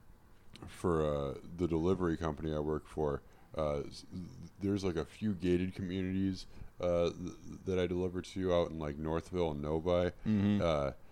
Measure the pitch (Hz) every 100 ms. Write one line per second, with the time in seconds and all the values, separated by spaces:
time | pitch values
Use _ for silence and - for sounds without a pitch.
0 | - - - - - - - - 92 80
1 | 76 73 69 - - 85 82 80 85 92
2 | 87 80 82 76 78 76 76 76 - 78
3 | 76 71 - - - 78 76 71 - -
4 | - 92 85 87 85 - 98 101 95 80
5 | 73 - 107 90 90 90 95 - 92 95
6 | 92 95 95 92 - - - - 90 87
7 | 85 85 87 - - - 95 90 90 90
8 | 92 90 - 98 92 87 82 80 76 73
9 | 78 80 - 90 82 73 73 80 87 87
10 | 90 - 107 107 101 104 87 73 69 -
11 | -